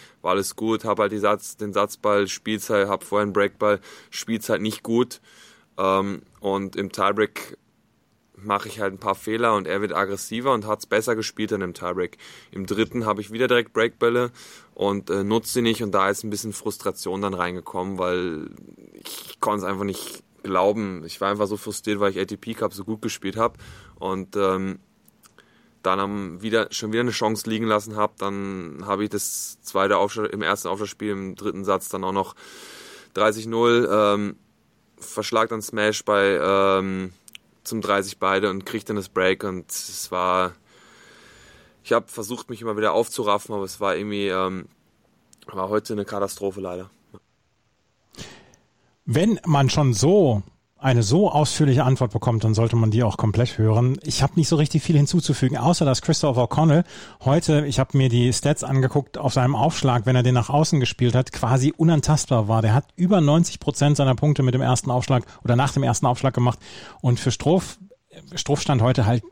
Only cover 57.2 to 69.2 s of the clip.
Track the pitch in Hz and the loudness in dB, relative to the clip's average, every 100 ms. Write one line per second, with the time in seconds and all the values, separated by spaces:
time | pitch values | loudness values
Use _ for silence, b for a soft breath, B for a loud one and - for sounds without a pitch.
57.2 | 131 156 - 151 143 131 131 139 131 117 | 2 2 4 2 2 0 0 2 4 4
58.2 | 123 - 143 151 135 135 127 143 - - | 2 2 0 0 0 2 2 0 -2 -4
59.2 | 127 131 127 107 151 - 135 120 120 123 | -2 2 2 2 0 2 2 2 4 4
60.2 | 123 123 - 147 160 151 123 - 123 123 | 4 2 2 2 4 2 0 2 2 2
61.2 | - - 117 131 143 - 165 156 147 151 | 0 -2 2 4 2 4 4 4 4 2
62.2 | - 120 104 113 110 123 - - 175 196 | 2 2 4 2 4 2 0 0 4 4
63.2 | 147 156 175 - - - 143 147 135 120 | 6 4 2 -2 -6 2 2 4 4 4
64.2 | 151 143 127 127 127 127 - 123 - 127 | 2 4 2 2 2 0 0 -2 2 0
65.2 | - B 120 120 135 139 123 110 127 117 | 0 B 0 2 2 0 0 2 0 2
66.2 | 135 127 123 - B B B B 127 120 | 0 2 0 0 B B B B 0 0
67.2 | 131 - 143 185 - - - - _ - | 0 0 2 2 0 -10 -20 -20 _ -20
68.2 | - 170 - 143 - 131 120 131 104 120 | -12 -8 -4 -2 2 2 4 4 2 2